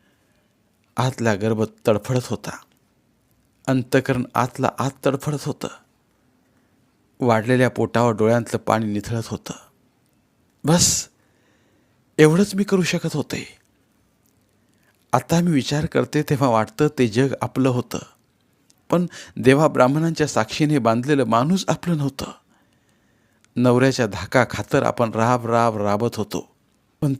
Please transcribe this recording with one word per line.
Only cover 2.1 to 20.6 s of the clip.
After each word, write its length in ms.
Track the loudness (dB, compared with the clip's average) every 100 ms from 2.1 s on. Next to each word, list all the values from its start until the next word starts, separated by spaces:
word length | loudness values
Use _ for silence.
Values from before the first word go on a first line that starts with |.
| -4 -2
होता, 320 | -8 -10 -14 _ _ _ _ _ _ _ _ _ _ -4
अंतःकरण 560 | -4 0 -2 0 -4 -2
आतला 360 | -2 -2 -2 -4 -2
आत 120 | -6 -2 -2
तडफडत 380 | -2 -4 -6
होतं. 240 | -8 -8 -10 -12 _ _ _ _ _ _ _ _ _ _ _ _ _ -2
वाढलेल्या 500 | 2 2 2 2 2
पोटावर 440 | 0 -2 2 2
डोळ्यांतलं 440 | 2 2 2 -2 -6
पाणी 280 | 0 0 0
निथळत 380 | -6 -6 -8 -6
होतं. 280 | -10 -10 -16 -18 _ _ _ _ _ _ _ _ _
बस, 440 | 0 2 2 0 -6 _ _ _ _ _ _ _ _ _ _ 4
एवढंच 380 | 6 6 0 0
मी 80 |
करू 180 | 0 0
शकत 320 | 0 -2 -4
होते. 440 | -4 -6 -8 -12 -18 _ _ _ _ _ _ _ _ _ _ _ _ _ _ -4
आता 260 | -4 0 0
मी 120 | 2
विचार 340 | 0 0 -4 -2
करते 360 | -2 -2 -2
तेव्हा 280 | -2 0 2
वाटतं 380 | 2 0 0 -2
ते 200 | 2 0
जग 260 | 2 0 -2
आपलं 280 | -6 0 0
होतं, 300 | 0 -4 -10 -12 _ _ _ _ _ _ _ -2
पण 160 | -2 -2 -8 -16 0
देवा 300 | 4 4 4
ब्राह्मणांच्या 600 | 4 2 2 -2 -2 -2
साक्षीने 500 | -2 -2 0